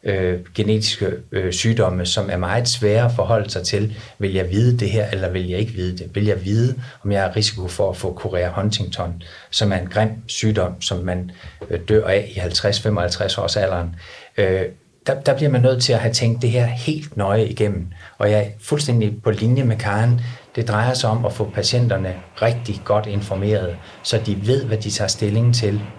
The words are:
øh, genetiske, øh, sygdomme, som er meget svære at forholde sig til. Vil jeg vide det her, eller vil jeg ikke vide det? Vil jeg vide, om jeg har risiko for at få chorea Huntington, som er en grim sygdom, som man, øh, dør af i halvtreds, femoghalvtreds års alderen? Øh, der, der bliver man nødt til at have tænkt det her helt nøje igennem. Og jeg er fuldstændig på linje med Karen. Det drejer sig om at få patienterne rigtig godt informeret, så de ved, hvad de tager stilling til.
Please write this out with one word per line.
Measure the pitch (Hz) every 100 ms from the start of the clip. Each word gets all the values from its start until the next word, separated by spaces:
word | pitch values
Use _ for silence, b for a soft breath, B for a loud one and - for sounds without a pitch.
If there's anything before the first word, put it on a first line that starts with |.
øh, | - 95 92 90 - -
genetiske, | 101 107 107 - 95 - -
øh, | 98 92
sygdomme, | 87 113 113 95 90 90
som | - 98
er | 90
meget | 90 110 123
svære | - 107 110 120
at |
forholde | 120 - 113 101
sig | 92
til. | 87 101 104 B B B
Vil | 98
jeg | 92 87
vide | 98 120 120
det | 107
her, | 110 101
eller | 95 92
vil | 92 90
jeg | 90
ikke | 113
vide | 92 90 90
det? | 85 101
Vil | 104
jeg | 95 92
vide, | 110 123 131 B B
om | 101
jeg | 101
har | 95 -
risiko | 107 104 90
for | - 98
at | 85
få | 95 87
chorea | 98 92 87
Huntington, | 90 98 104 92 - 87 85 B B B
som | - 104
er | 95
en | 90
grim | 107 110 - -
sygdom, | - 107 104 90 87
som | - 90
man, | 87 90 90 B B B -
øh, | 85
dør | - 107 -
af | 98 101 92
i |
halvtreds, | 90 85 101 101
femoghalvtreds | 110 101 87 - 98 -
års | 92 107
alderen? | 95 90 85 85 B B B -
Øh, | 95 95 87 - _ _ -
der, | 131
der | - 127
bliver | 147
man | 127
nødt | 127 123
til | -
at | 113
have | 117
tænkt | - 120 113
det | 123
her | 120 120
helt | 120 - 151 147 -
nøje | 98 104 110
igennem. | - 104 90 85 B B B
Og | 104
jeg | 107
er | 101 -
fuldstændig | - 147 147 120 107 104
på | -
linje | 101 113 131
med | 127 107
Karen. | 98 104 117 120 B B B -
Det | 113
drejer | 104 120
sig | 127 113
om | 113 -
at |
få | - 101
patienterne | - - 123 120 98 95 90 - -
rigtig | 113 117 110 98 -
godt | 107 107
informeret, | 101 - 95 101 104 90 85 B B
så | - 113 -
de | 95 104
ved, | 135 113
hvad | 107
de | 104
tager | - 101
stilling | - 104 107 120 120
til. | 110 104 -